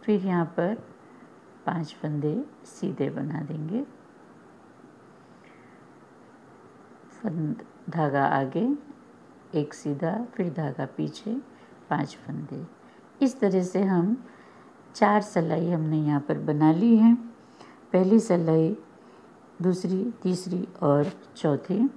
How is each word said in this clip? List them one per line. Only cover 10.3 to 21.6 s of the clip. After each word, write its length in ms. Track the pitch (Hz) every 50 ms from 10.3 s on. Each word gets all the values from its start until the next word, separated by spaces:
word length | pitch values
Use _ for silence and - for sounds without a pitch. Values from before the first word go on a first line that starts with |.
| -
फिर 200 | - 190 175 147
धागा 320 | 170 156 143 135 - 139 139
पीछे, 480 | - - 156 147 151 - - 214 226 269 - - - - - - - - - -
पांच 260 | 156 147 143 143 - -
फंदे। 480 | - - 147 151 151 143 143 147 160 - - - - - - - - - - -
इस 180 | 277 262 254 -
तरह 240 | - 202 185 190 180
से 200 | 180 - 185 202
हम 320 | 190 190 175 170 196 226 269 - - - - - - - - - - - - - - -
चार 260 | - 226 208 208 214 202
सिलाई 460 | - - 185 165 165 170 170 170 170
हमने 280 | 175 165 156 156 156 156
यहाँ 220 | 151 147 147 143
पर 180 | 143 - 156 151
बना 320 | 151 156 151 147 151 156 160
ली 220 | 170 202 233 226 220
हैं। 180 | 220 233 233 240 - - - - - - - - - - - - - - -
पहली 260 | 180 190 185 208 226
सिलाई, 560 | - - 180 170 165 160 160 160 160 160 208 - - - - - - - - - - - - - - - - -
दूसरी, 420 | 170 185 180 180 - 180 190 185 202 240 226 - -
तीसरी 440 | 185 180 175 180 185 180 180 180 - - -
और 300 | - 147 143 147 147 196 - - - - -
चौथी। 540 | - - 165 143 139